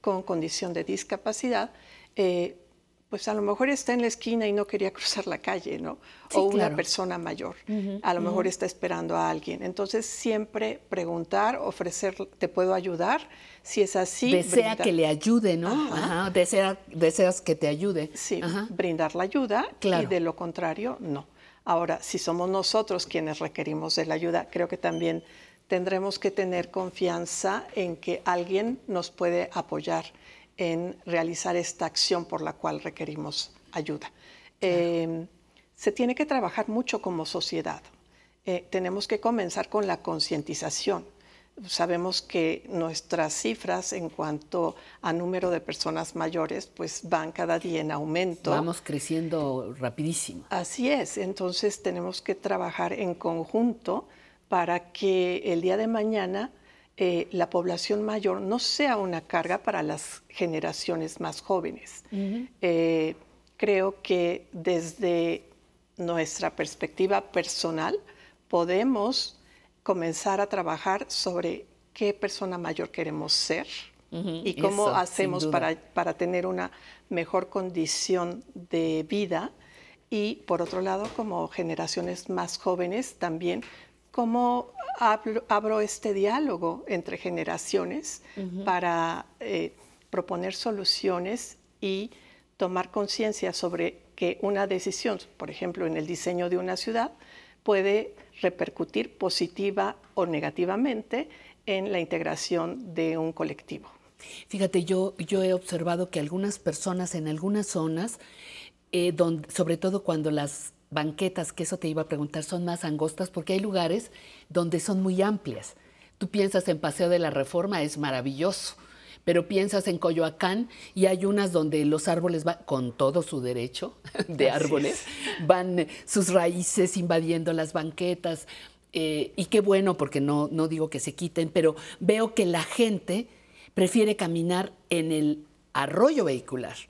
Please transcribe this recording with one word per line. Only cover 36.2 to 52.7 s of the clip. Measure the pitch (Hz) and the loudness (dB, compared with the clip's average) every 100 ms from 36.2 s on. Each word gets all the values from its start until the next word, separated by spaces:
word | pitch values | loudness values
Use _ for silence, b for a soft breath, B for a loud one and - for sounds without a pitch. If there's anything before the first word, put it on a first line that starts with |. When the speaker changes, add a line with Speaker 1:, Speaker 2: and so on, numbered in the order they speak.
| 302 | 0
Speaker 1:
trabajar | 269 185 - 214 | 0 0 -2 -2
mucho | 220 254 - | -2 -2 -4
como | 190 175 156 | -2 -4 -4
sociedad. | 175 - 165 151 151 - _ _ b b b - | -4 -2 -4 -4 -8 -12 _ _ b b b -4
Eh, | 180 - | -4 -2
tenemos | 196 185 196 - | -2 -2 -4 -2
que | 214 | 0
comenzar | 226 233 180 196 - | 2 0 0 -2 -2
con | 208 202 | 0 0
la | 170 | -2
concientización. | - 160 - 156 147 147 160 - - 180 - - b b b - 185 | -4 -4 -2 -2 -4 -6 -4 -2 0 -2 -4 -20 b b b -18 -6
Sabemos | - 175 170 185 185 | -2 0 0 0 -4
que | - 180 160 - - | -2 0 2 0 -4
nuestras | 185 165 160 - 170 156 | -2 -2 -4 -4 0 0
cifras | - - 220 - 180 180 | 0 -2 -2 -2 -2 -2
en | 196 165 | -6 -6
cuanto | - 160 151 - 185 165 - B B | -4 -4 -4 -4 0 0 -2 B B
a | 175 | -2
número | 165 175 185 180 | -2 0 0 0
de | 165 | 0
personas | - 151 160 160 165 170 | -2 -4 -2 -2 -4 -4
mayores, | 160 170 156 190 - | -2 -2 -2 -4 -8
pues, | - 165 - 165 | -10 -8 -8 0
van | 165 160 | 0 0
cada | - 170 165 | -4 0 0
día | 180 160 | 0 -2
en | 156 | -2
aumento. | 151 156 165 185 170 160 | -2 0 0 0 -2 0
Speaker 2:
Vamos | 165 165 170 | 2 2 -4
creciendo | - 147 - 160 165 160 143 131 107 135 | -4 -6 -2 -2 0 0 0 -2 -6 -4
rapidísimo. | 127 117 151 165 - - - | -4 -2 -2 -2 -4 -10 -4
Speaker 1:
Así | 180 170 - 254 | -4 -4 -2 2
es, | 285 196 - | 2 0 -4
entonces | 190 196 185 180 208 202 | -4 -2 -2 0 0 0
tenemos | 190 180 180 185 | -2 -2 -4 -6
que | - 190 | -4 -4
trabajar | - 190 180 | 0 -2 -2